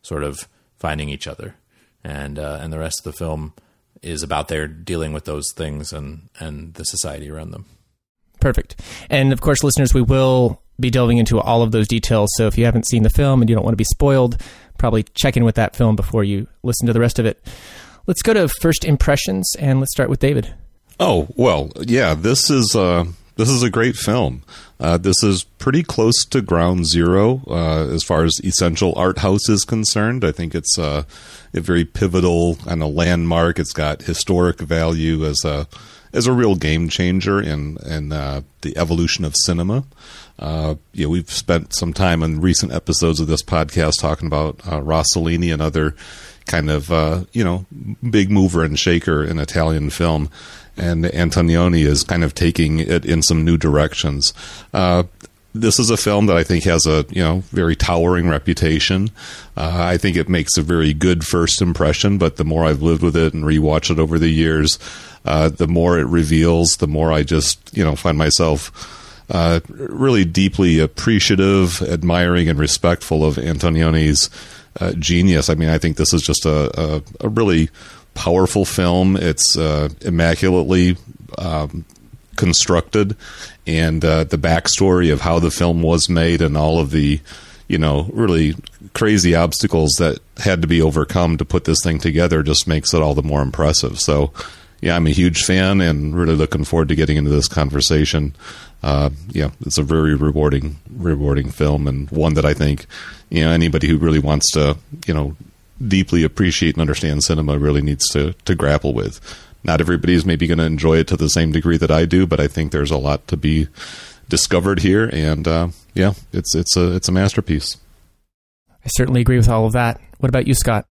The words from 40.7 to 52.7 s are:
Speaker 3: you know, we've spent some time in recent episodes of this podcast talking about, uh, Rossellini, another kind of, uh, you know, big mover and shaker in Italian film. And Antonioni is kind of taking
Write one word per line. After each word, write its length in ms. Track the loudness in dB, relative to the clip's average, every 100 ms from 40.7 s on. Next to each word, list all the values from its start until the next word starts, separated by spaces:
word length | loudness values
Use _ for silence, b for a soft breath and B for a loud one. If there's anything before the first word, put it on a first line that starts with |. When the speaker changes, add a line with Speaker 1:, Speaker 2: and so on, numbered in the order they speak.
| -6 _
Speaker 3:
you 120 | -6 -2
know, 40 |
we've 220 | -2 -4
spent 420 | -8 -2 -2 -2
some 200 | -6 -6
time 300 | 0 0 2
in 180 | 0 0
recent 300 | 0 0 -2
episodes 480 | -6 -4 0 0 0
of 80 | -2
this 160 | -2
podcast 560 | -2 -2 -2 -2 0 0
talking 260 | -2 -4 -4
about, 320 | -2 -4 -6 -8
uh, 140 | -6
Rossellini, 720 | -2 0 0 -2 0 0 -2
another 420 | -2 -2 -2 -2 -4 B B B B -6
kind 240 | -2 0
of, 220 | -2 0
uh, 340 | 0 0 -2 -4
you 120 | -2
know, 220 | -2 -2 -6 -14 -12 -8 0
big 220 | 2 4
mover 320 | 4 4 2
and 160 | 0 0
shaker 440 | 0 0 0 -2
in 140 | -2 -4
Italian 520 | -4 -2 0 0 -4
film. 400 | -2 0 0 -4 B B B B -6
And 260 | -2 -2 -2
Antonioni 800 | -2 0 2 2 4 2 4 2
is 180 | 2
kind 200 | 0 -2
of 100 | -2
taking 460 | 0 -2 2 0